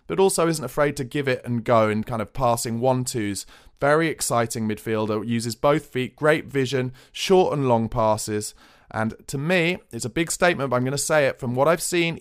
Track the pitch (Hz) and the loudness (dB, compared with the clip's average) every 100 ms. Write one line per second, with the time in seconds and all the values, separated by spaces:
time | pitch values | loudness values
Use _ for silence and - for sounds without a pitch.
0 | - 165 190 190 165 156 123 - 147 143 | -4 2 2 4 0 0 -4 0 0 -2
1 | 127 147 135 127 120 120 110 113 107 107 | -6 -4 -2 -2 -2 -2 2 4 4 0
2 | 107 113 101 - 123 117 120 113 131 127 | -2 -6 -6 -2 0 0 -2 0 0 0
3 | 127 123 104 98 - - - - 139 151 | -2 -4 -4 -6 -10 -20 -20 -2 2 2
4 | 165 - - 120 117 120 110 104 113 107 | 2 -2 -2 0 0 -2 -4 -4 -4 -2
5 | 107 110 110 117 117 110 147 156 151 127 | 0 -2 -2 -2 -4 0 2 2 -2 -6
6 | 127 - 151 156 - 135 127 131 127 - | -6 0 2 2 0 -2 0 -2 -4 -8
7 | - - - 185 180 147 131 117 113 123 | -16 -4 2 4 4 2 2 2 0 0
8 | 110 107 - 104 104 - - _ - - | 2 0 -2 -4 -6 -14 -20 _ -10 -4
9 | 110 - - 143 151 185 165 180 - 117 | -4 -6 -8 -6 0 2 0 -2 -8 -10
10 | 120 160 165 - 180 170 135 123 127 139 | -6 -4 -4 0 0 2 0 0 0 -2
11 | - 156 135 - 127 123 147 175 - 175 | 0 2 2 0 -4 2 2 2 0 0
12 | 170 - | 0 -2